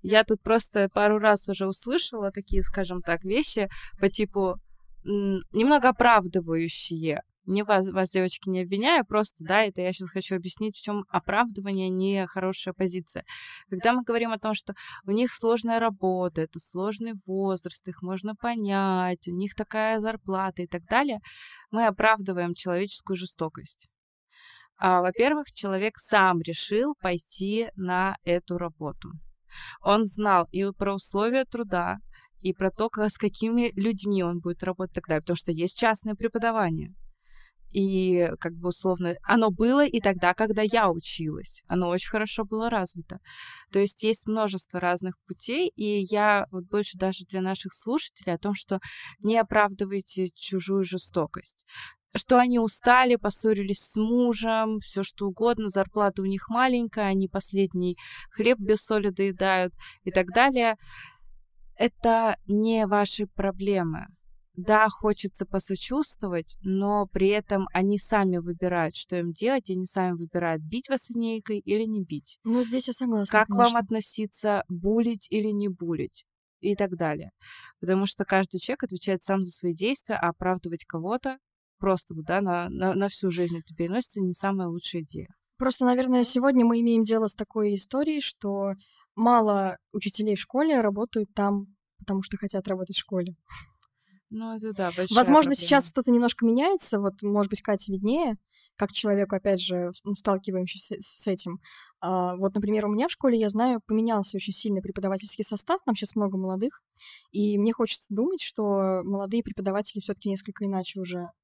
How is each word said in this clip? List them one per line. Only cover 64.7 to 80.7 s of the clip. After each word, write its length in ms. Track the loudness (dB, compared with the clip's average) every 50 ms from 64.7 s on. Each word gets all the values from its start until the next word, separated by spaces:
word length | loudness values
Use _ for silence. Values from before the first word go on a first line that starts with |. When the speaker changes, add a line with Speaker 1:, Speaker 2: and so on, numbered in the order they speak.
| 6 6 6 4
Speaker 1:
хочется 560 | 2 0 0 0 0 0 -4 -6 _ -6 -8
посочувствовать, 1120 | -2 -2 -4 -2 -2 -6 -6 -4 -4 -2 -2 -2 -2 -4 -6 -6 -4 -4 -4 -4 -6 -16 -10
но 440 | -4 -2 0 0 2 2 2 2 0
при 220 | 0 0 2 4 4
этом 400 | 4 2 0 0 -2 -2 -2 0
они 260 | 0 0 2 2 0 0
сами 380 | 0 0 2 2 2 2 0
выбирают, 600 | 0 -2 -6 -6 -2 -2 0 0 0 0 -2 -4
что 200 | -8 -10 _ -4
им 160 | -4 -4 -4
делать, 380 | -4 -2 0 0 0 0 0 -4
и 40 | -4
они 120 | -4 -4
сами 260 | -4 -2 -2 0 0
выбирают, 500 | -2 -4 -6 -6 -4 -2 0 0 -2 -2
бить 280 | -4 -6 -8 -8 -4 -2
вас 180 | -4 -4 -4 -6
линейкой 500 | -4 -4 -2 -2 -4 -4 -4 -6 -6 -6
или 260 | -2 -2 0 0 0
не 200 | -2 -2 -4 -4
бить. 340 | -6 -8 -10 _ -14 -20 _ _
Speaker 2:
Ну, 180 | 0 0 0
здесь 240 | 0 0 -2 -4 -2 -4
я 40 |
согласна, 400 | -4 -4 -2 0 0 0 0 4
Speaker 1:
Как 160 | 4 4 4 4
вам 100 | 6 6
Speaker 2:
конечно. 200 | 6 6 6 4
Speaker 1:
относиться, 840 | 0 0 -2 -4 -4 -4 -6 -6 -6 -6 -6 -2 0 0 0 0 0 _
булить 580 | -8 -2 0 2 4 4 4 2 0 -4 -6 -4
или 180 | -2 0 0 0
не 200 | 0 0 -2 -2
булить 580 | -4 -4 -4 -4 -2 -2 -4 -6 _ -18 -20 _ _ _ _ _ _ _
и 160 | -2 -2 0
так 200 | 0 0 -2 0
далее. 340 | -2 -2 -2 -2 -4 -8 -14 _ _ _ -20 -20 -20 -20 -20 _ _
Потому 240 | 0 0 2 2 2
что 180 | 0 -2 -4 -2
каждый 340 | 2 2 2 2 0 -4 -8
человек 240 | -4 -6 -4 -4 -4
отвечает 380 | -8 -8 -8 -4 -2 -2 -2
сам 200 | 0 -2 0 0
за 80 | 0 -4
свои 220 | -8 -6 -4 -4 -4
действия, 420 | 0 0 -2 -2 -2 -4 -6 -4
а 120 | 0 0 -2
оправдывать 560 | -2 _ 0 0 0 0 -4 -8